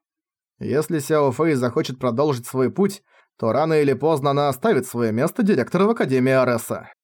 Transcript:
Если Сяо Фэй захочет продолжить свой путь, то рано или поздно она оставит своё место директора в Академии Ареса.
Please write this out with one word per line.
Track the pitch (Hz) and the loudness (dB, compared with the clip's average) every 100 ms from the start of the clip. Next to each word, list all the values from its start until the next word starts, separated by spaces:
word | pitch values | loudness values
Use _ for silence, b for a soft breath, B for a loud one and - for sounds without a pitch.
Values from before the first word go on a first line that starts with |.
| _ _ _ _ _ _ | _ _ _ _ _ _
Если | 110 131 151 160 | -4 -4 -2 -4
Сяо | 139 156 139 | 0 2 2
Фэй | 113 160 | 0 0
захочет | 139 123 151 156 127 | 0 0 -2 -4 -4
продолжить | 127 117 151 127 - | -4 0 0 -2 -4
свой | 131 123 | -2 -2
путь, | 101 196 196 b b b _ | 2 0 -2 b b b _
то | 113 | -2
рано | 131 160 | 0 2
или | 156 143 | 2 2
поздно | 131 151 156 143 | 2 0 0 0
она | 143 143 | 0 0
оставит | 127 226 156 127 | 0 0 0 -2
своё | 120 117 | -2 -2
место | 110 160 - | 0 -2 0
директора | 202 170 - 180 | 2 2 0 0
в | 202 | 2
Академии | 226 - 131 127 | 0 0 2 2
Ареса. | 131 123 117 - 98 - - | 2 2 0 -4 -10 -10 -20